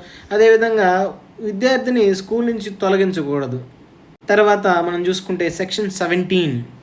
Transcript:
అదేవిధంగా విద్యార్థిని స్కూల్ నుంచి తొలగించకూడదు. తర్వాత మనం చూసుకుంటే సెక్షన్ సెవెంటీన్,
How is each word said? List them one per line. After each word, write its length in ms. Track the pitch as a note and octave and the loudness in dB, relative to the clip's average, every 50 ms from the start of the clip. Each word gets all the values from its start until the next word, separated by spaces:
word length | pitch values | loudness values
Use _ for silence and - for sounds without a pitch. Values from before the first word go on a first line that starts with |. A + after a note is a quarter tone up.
| - - - - - - | -10 -18 -20 -20 -10 -4
అదేవిధంగా 840 | G3 G#3 A3 A3+ A3+ A3 A3+ A3+ A3 G#3+ F#3+ F3+ F3+ F#3 G3 F#3 - - - - - - | 2 4 6 6 6 6 4 2 2 2 2 2 2 2 0 -2 -6 -12 -20 -20 -16 -10
విద్యార్థిని 760 | A3+ G#3+ G3 F#3+ B3 B3+ C4+ B3 - B3+ B3 A#3+ G#3 G3 F#3+ | -8 -8 -4 -2 0 0 0 0 0 0 2 2 2 2 2
స్కూల్ 320 | F#3+ - - A3 A#3 A#3+ | 0 -4 -4 -4 -2 -2
నుంచి 240 | A#3 A#3 G#3+ G3 G#3 | -2 -4 -4 -8 -10
తొలగించకూడదు. 920 | G3 - G3+ F#3+ G3 F#3+ G3 F#3 F3+ E3+ C#3+ C#3+ C#3+ C#3+ C#3 A#2+ B2 B2+ - - - - - - - - - - - _ - - | -6 -4 0 0 2 2 2 0 -2 -4 -4 -4 -4 -4 -4 -4 -8 -10 -10 -14 -20 -20 -20 -20 -20 -20 -20 -20 -20 _ -2 0
తర్వాత 380 | G3+ G#3 G#3 G#3 G#3 G3+ G3 | 2 4 4 4 2 2 2
మనం 400 | F#3+ F3+ E3+ E3+ F3 F3 F3 F3+ | 0 0 0 0 -2 -4 -2 -2
చూసుకుంటే 440 | F#3 F#3 F#3+ - - F#3 F3 F3 E3+ | -2 -4 -4 -4 -6 -4 -2 -2 -4
సెక్షన్ 400 | E3+ - F#3 F#3 - A3 G#3+ F#3+ | -2 -4 -6 -6 -4 -6 -6 -6
సెవెంటీన్, 720 | F#3+ - F3+ E3+ F3 F#3 F3+ F#3 F#3+ F3+ E3+ D3 B2 A#2+ A#2+ - - - | -4 -4 -2 -2 0 -2 0 0 0 0 0 0 -2 -4 -8 -10 -16 -20